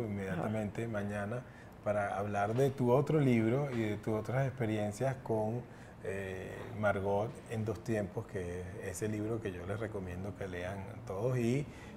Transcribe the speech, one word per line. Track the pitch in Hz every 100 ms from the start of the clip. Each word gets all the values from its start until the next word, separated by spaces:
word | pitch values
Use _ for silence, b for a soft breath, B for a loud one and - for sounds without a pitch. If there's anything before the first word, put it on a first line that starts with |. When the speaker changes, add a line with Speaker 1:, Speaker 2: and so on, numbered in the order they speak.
| 113
Speaker 1:
inmediatamente | 101 95 - 107 110 104 -
Speaker 2:
Ajá. | 117
Speaker 1:
mañana | 107 101 104 101 120 - B B -
para | 107 104 101 95
hablar | 104 101 104
de | 117 139
tu | - 123
otro | 127 143 156
libro | 135 120 110 127 143
y | 120
de | 110 101
tus | 113
otras | 107 107 127 135
experiencias | - 113 107 104 104 127 127
con | - 113 107 120 120 B B B
eh, | 98 98 95 95 98 101 104 107
Margot | 104 98 98 101 110 - -
en | 110
dos | 107 104
tiempos, | - 107 101 - -
que | 98 87 90
es | 90 101 98
ese | 95 107
libro | 107 107 113
que | 101
yo | 87 90
les | 101
recomiendo | 110 101 92 90 98 -
que | 98
lean | 90 90 101 - - -
todos, | 95 120 127
y | 117 131 147 B B